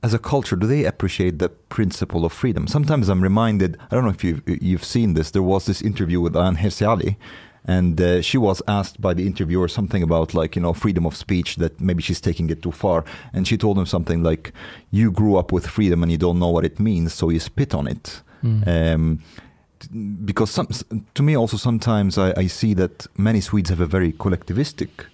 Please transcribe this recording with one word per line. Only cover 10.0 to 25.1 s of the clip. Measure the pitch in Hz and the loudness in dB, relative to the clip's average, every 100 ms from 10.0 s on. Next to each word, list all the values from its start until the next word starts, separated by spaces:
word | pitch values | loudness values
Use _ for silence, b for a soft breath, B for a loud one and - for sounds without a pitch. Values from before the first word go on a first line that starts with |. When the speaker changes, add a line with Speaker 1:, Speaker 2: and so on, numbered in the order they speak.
Speaker 1:
about, | 82 82 80 | 2 2 2
like, | 90 80 - | 0 -2 0
you | |
know, | 87 | -2
freedom | 82 110 87 82 | 0 0 0 -2
of | |
speech, | - - 90 85 - | -4 -2 -2 -2 -2
that | 85 - | -4 -2
maybe | 92 87 | -2 0
she's | - 87 | -2 -2
taking | - 85 82 | -2 -2 -2
it | 80 | -2
too | 90 | -6
far. | - 101 85 - B B | -2 0 0 -2 B B
And | - 92 | -4 0
she | 110 | 2
told | 110 98 | 2 2
him | 85 | 0
something | 92 85 85 | -2 0 0
like, | 82 80 - B B B B | 2 0 -4 B B B B
"You | 101 113 | 2 2
grew | 90 107 98 | 4 4 4
up | 87 | 2
with | 90 80 | -2 -2
freedom | - 101 85 | 0 2 4
and | 85 | 2
you | 82 | 2
don't | 87 87 | 2 2
know | 87 | 2
what | 85 | 2
it | 82 - | 0 0
means, | 107 92 82 | 0 2 -2
so | - 82 | -2 0
you | 82 | 0
spit | - - 139 | -2 -4 -2
on | 78 71 | -2 -4
it." | 58 - - - B | -6 -10 -18 -20 B
Speaker 2:
Mm. | 117 110 98 85 82 | -2 0 2 2 2
Speaker 1:
Um, | 80 80 80 B B B B B _ | 2 2 0 B B B B B _
t-, | - 107 101 101 | -14 -10 -8 -6
because | 101 101 107 | -6 -2 0
some, | - - | -2 -4
s-, | - - 113 - | -6 -8 -10 -8
to | - | 0
me | 143 147 | 2 2
also | 113 107 | 0 0
sometimes | 123 113 120 107 98 92 | 0 0 2 2 2 2
I, | 95 95 | 0 2
I | 92 | -2
see | - 113 | 0 0
that | 95 92 - - - | 2 0 -4 -14 -2
many | 104 110 | 0 0
Swedes | - 104 85 | 0 -2 0
have | 87 | 0
a | 85 | 0
very | 92 85 | 2 0
collectivistic | 78 104 90 - 90 147 - - - - | 0 -2 -2 -2 -4 -4 -6 -10 -10 -20